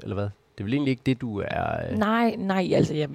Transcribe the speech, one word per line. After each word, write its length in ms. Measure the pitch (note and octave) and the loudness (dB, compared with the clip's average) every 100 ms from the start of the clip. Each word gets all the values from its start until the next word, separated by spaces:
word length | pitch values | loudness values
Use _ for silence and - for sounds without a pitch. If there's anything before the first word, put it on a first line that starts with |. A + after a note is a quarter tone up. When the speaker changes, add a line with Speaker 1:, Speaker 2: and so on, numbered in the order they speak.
Speaker 1:
eller 100 | G#2+ G2 | -6 -2
hvad? 80 | G#2 - _ - | -2 -6 _ -8
Det 20 | |
er 40 | |
vel 100 | G2+ | -2
egentlig 180 | C3+ C#3 | 0 0
ikke 100 | B2+ - | 0 0
det, 160 | B2+ | -2
du 220 | B2 G2+ - | -2 -4 -2
er, 460 | - - G1+ - | 0 0 -2 -2
øh 60 | G#3+ | -2
Speaker 2:
Nej, 380 | G#3+ A3+ A#3 - | 0 2 2 0
nej, 340 | F#3+ F#3+ F3+ | 0 0 2
altså, 200 | C#3 D#3 | 4 4
jeg 160 | D3+ D3 | 2 -4